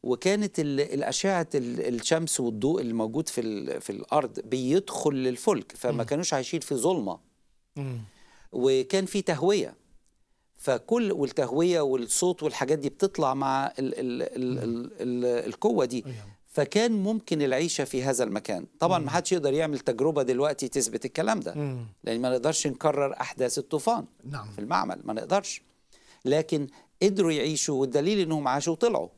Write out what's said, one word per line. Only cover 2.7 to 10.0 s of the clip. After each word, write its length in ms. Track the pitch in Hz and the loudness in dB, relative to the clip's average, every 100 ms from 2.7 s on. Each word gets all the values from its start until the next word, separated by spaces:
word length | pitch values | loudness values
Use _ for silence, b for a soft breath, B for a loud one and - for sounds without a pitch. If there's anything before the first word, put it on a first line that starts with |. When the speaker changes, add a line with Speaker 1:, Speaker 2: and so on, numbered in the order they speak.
| 170 | 0
Speaker 1:
اللي 120 | 123 | 0
موجود 360 | 113 110 113 165 | -2 -2 -2 -4
في 120 | - | -4
ال-، 400 | 113 104 65 - | -4 -4 -6 -6
في 100 | - | -6
الأرض 500 | 101 - 151 127 - | -10 0 0 0 -6
بيدخل 760 | - 131 127 170 196 - 151 | -4 -2 2 2 0 -2 0
للفلك، 580 | 139 127 123 - 156 - - | 2 0 0 2 2 -2 -6
فما 160 | 123 | -2
Speaker 2:
مم. 100 | 117 | -2
Speaker 1:
كانوش 320 | 113 143 175 | -2 -2 0
عايشين 260 | 139 127 165 | -2 -2 -6
في 140 | - | -2
ظلمة. 440 | 135 135 180 98 87 _ _ _ _ _ - | 0 0 0 -2 -8 _ _ _ _ _ -10
Speaker 2:
مم. 220 | 135 120 104 b b b b | -8 -8 -12 b b b b
Speaker 1:
وكان 540 | 123 131 131 127 190 185 | 2 4 4 4 2 2
في 160 | 208 | 0
تهوية، 520 | - 147 170 202 71 - _ - | 0 2 4 2 0 -8 _ -20